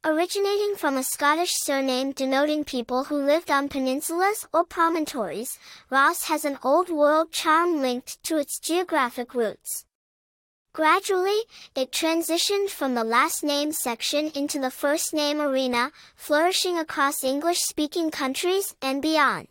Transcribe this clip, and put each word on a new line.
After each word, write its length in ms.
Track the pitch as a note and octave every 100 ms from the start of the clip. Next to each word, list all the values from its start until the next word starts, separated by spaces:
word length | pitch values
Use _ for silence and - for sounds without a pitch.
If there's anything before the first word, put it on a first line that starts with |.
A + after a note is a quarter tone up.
| D#4+
Originating 680 | D#4 F4+ G4+ G4+ G4+ G#4 G4
from 220 | D#4 C4+
a 60 |
Scottish 500 | C4 - C#4+ D#4 F4
surname 580 | - - C#4 C4+ B3+ C4+
denoting 540 | C4+ C4+ C4+ D4 D4+ D4
people 400 | C4 A#3 B3+ C#4
who 100 | D4
lived 340 | C#4 D4+ E4+
on 200 | C#4+ C#4+
peninsulas 760 | C#4+ C4 C4 - E4 F#4+ G#4+ -
or 140 | D#4 F4
promontories, 920 | - E4 E4 D4+ D4 G3 D#3+ B3 - - - _
Ross 360 | C4 C#4+ E4+ -
has 180 | D4+
an 160 | D4+ C4+
Old 280 | C4 D4 F4+
World 420 | D#4+ D4 D#4 D#4+
charm 500 | - E4 D#4 F4 D#4+
linked 400 | C4 B3 - -
to 120 | - D#4+
its 240 | C#4+ -
geographic 760 | - E4 F4+ D#4 B3 B3+ A#3+
roots. 520 | B3 A3 - - - - _ _ _ _ _ _ _ _
Gradually, 680 | - D#4 F4 G4 F#4+ F#4 G#4 A4+ - -
it 200 | - C4
transitioned 760 | - D#4+ E4 E4 E4 - G4+ G4+
from 260 | - C4+ B3
the 100 | A3+
last 400 | A#3 D4+ - D4+
name 260 | C#4+ D4
section 580 | D#4 B3+ A#3 - D4 D4+ C#4+
into 240 | C#4+ D4
the 100 | C4+
first 440 | - C#4+ D4+ -
name 260 | D#4 D4 D4
arena, 540 | D4 C4 C4 A#3+ B3+ - - _
flourishing 600 | - D4 E4+ F#4 F#4 F4
across 460 | D#4 - C#4 D4
English-speaking 880 | C4 C#4 E4 F4 - - D4+ F4 D#4+
countries 640 | D#4 C4+ C4+ F4+ F#4+ G4 -
and 200 | C4+ C4+
beyond. 460 | C#4+ D#4 C#4 F#3+ -